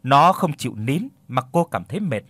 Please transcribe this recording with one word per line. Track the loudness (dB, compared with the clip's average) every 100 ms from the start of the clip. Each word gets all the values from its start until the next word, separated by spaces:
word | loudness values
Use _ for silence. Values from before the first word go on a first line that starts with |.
nó | 4 6 6
không | 4 -2
chịu | -4 -8 -6
nín | -4 -4 -4 _ -8
mà | -6 -2
cô | -2
cảm | -2 -6 -6
thấy | -8
mệt | -4 -6